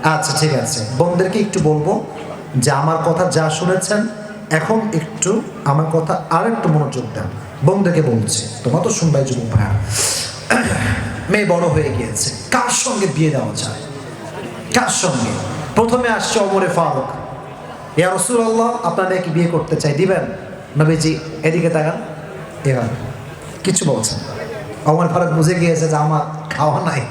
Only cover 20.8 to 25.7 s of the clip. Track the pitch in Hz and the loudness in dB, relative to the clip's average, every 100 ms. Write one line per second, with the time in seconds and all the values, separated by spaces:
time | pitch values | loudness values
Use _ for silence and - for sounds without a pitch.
20.8 | 156 160 160 156 - 156 156 165 165 156 | 4 4 2 0 -6 -2 0 2 2 2
21.8 | 151 - - - - - - - 139 127 | 0 -2 -8 -12 -12 -12 -12 -4 0 0
22.8 | 113 - - - - - - - - 185 | 0 -4 -8 -10 -12 -14 -14 -6 0 0
23.8 | 165 127 - 104 - - - - - - | 2 0 0 -4 -6 -8 -8 -8 -10 -4
24.8 | 151 160 170 175 170 160 156 175 170 | 2 2 2 2 2 2 4 4 2